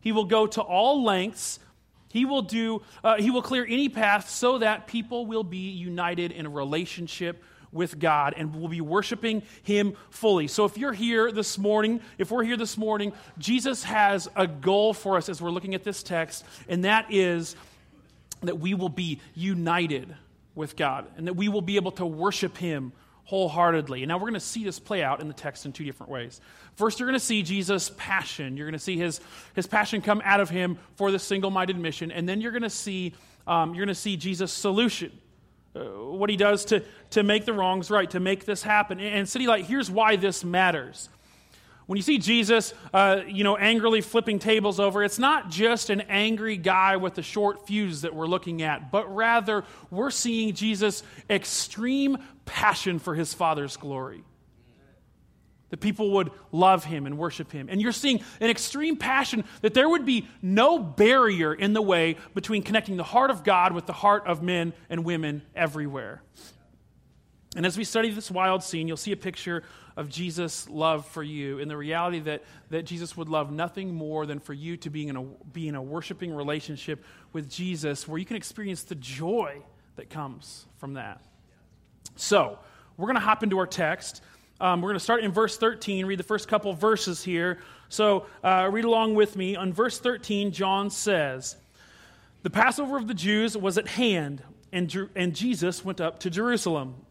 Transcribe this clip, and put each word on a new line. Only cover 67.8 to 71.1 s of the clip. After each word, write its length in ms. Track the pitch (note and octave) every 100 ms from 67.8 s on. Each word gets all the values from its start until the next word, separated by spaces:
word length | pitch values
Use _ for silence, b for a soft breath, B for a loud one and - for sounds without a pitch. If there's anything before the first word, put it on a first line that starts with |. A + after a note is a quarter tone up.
study 260 | G#3+ A3+ A3+
this 220 | G#3 G#3+
wild 320 | F3+ F#3+ F#3+
scene, 240 | F#3 E3 D#3+
you'll 100 | D#3+
see 140 | -
a 60 | G3
picture 460 | F#3+ F3 - E3+ B B B -
of 120 | D3
Jesus' 580 | C3 F3 D#3+ E3+ - -
love 380 | D3+ D#3+ D#3
for 160 | D3